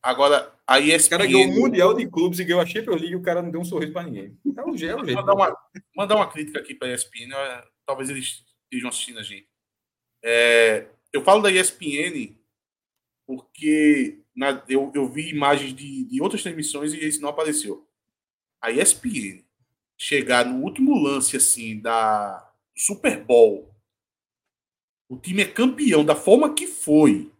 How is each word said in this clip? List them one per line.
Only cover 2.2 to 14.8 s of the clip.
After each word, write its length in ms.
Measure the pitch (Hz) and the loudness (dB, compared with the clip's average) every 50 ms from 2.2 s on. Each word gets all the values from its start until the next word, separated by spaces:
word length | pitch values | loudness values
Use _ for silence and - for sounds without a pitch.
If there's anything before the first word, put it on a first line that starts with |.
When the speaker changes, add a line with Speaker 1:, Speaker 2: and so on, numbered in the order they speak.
| 170 185 175 175 | -2 -2 -2 -4
Speaker 2:
e 60 | 185 | -4
ganhou 180 | 170 175 180 165 | 0 0 0 0
a 40 | |
Champions 340 | 175 - 214 220 240 202 160 | 0 -4 -8 -4 -4 -4 -4
League 120 | 165 170 175 | -4 -6 -8
e 40 | |
o 60 | 180 180 | -6 -4
cara 200 | 185 170 175 175 | -4 -4 -4 -4
não 80 | 170 | -6
deu 100 | 165 165 | -8 -8
um 40 | 180 | -8
sorriso 280 | 175 180 156 156 151 151 | -6 -6 -6 -6 -6 -8
pra 120 | 175 170 | -10 -10
ninguém. 340 | 160 123 101 98 101 113 _ _ 285 277 | -10 -12 -14 -14 -16 -20 _ _ -8 -6
É 60 | - 262 | -6 -8
o 140 | 320 320 | -8 -8
je-, 100 | 247 160 | -8 -8
é 80 | 165 196 | -8 -8
o 100 | 262 277 | -8 -6
jeito 120 | 170 123 | -6 -6
Speaker 1:
Mandar 180 | 190 196 190 202 | -4 0 0 2
Speaker 2:
dele. 140 | 196 190 170 | 2 2 0
Speaker 1:
uma, 80 | - - _ _ _ 190 _ _ _ | 0 -6 _ _ _ -20 _ _ _
mandar 180 | - 202 196 214 | -8 -2 0 2
uma 160 | 214 196 - | 0 0 -2
crítica 300 | - 151 151 147 151 147 | -4 -10 -10 -10 -10 -12
aqui 140 | - - 135 | -12 -12 -12
pra 120 | - - 127 | -10 -8 -8
E 40 | 123 | -6
S 180 | 123 - - | -6 -8 -10
P 140 | _ 117 117 | _ -20 -18
N, 100 | 123 135 | -14 -10
é, 300 | 139 139 135 127 123 120 _ _ _ _ | -10 -8 -8 -10 -14 -18 _ _ _ _
talvez 240 | - 139 131 135 131 | -8 -8 -6 -6 -8
eles 360 | 143 135 127 - - - _ _ _ _ _ | -8 -8 -10 -10 -12 -12 _ _ _ _ _
estejam 240 | _ - 123 120 127 | _ -10 -8 -8 -6
assistindo 300 | 117 - - - 120 113 | -8 -8 -10 -10 -12 -14
a 40 | 107 | -14
gente. 260 | 107 104 98 98 _ _ _ _ _ _ _ _ _ _ _ _ _ _ _ - | -14 -16 -18 _ _ _ _ _ _ _ _ _ _ _ _ _ _ _ _ -4
É, 640 | 117 117 117 117 117 117 117 117 113 110 104 - - _ _ _ _ - | 0 2 4 4 6 6 6 6 4 4 0 -4 -10 _ _ _ _ -6
eu 100 | 143 131 | 0 4
falo 200 | 185 196 220 214 | 6 4 6 6
da 80 | 202 | 2
E 80 | 190 185 | 2 2
S 140 | 180 180 - | 0 0 -4
P 240 | - 180 156 143 143 160 | -6 -10 -8 -6 -4 -6
N 320 | 180 170 147 117 104 - _ _ _ _ _ _ _ _ _ _ _ _ _ _ _ _ _ _ | -6 -6 -8 -10 -12 -14 _ _ _ _ _ _ _ _ _ _ _ _ _ _ _ _ _ _
porque 920 | - 131 131 - _ _ - 147 156 151 156 151 151 147 139 127 104 - - _ _ _ | -14 -14 -14 -14 _ _ -6 -2 0 2 4 4 4 4 4 0 -4 -6 -14 _ _ _
na, 280 | 123 135 139 135 131 - - | -4 -4 -4 -4 -4 -6 -2
eu, 220 | 131 135 | -2 -2